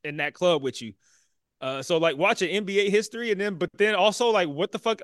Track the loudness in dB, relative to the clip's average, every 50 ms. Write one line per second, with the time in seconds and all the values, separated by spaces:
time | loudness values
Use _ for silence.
0 | -14 -10 -6 -6 -6 -6 -4 0 2 2 2 2 0 -4 -6 -6 -10 -14 -14 _
1 | _ _ _ _ _ _ _ _ _ _ _ _ -8 -6 -6 -6 -2 0 0 2
2 | 2 2 2 2 2 2 2 0 -2 -2 -2 -4 -4 0 0 2 2 4 2 2
3 | 0 -2 -6 -6 -4 -2 -2 -2 -2 -4 -4 -4 -6 -6 0 0 0 2 4 4
4 | 4 2 2 2 2 2 4 2 2 0 0 -2 -4 -4 -4 -4 -2 -2 -2 0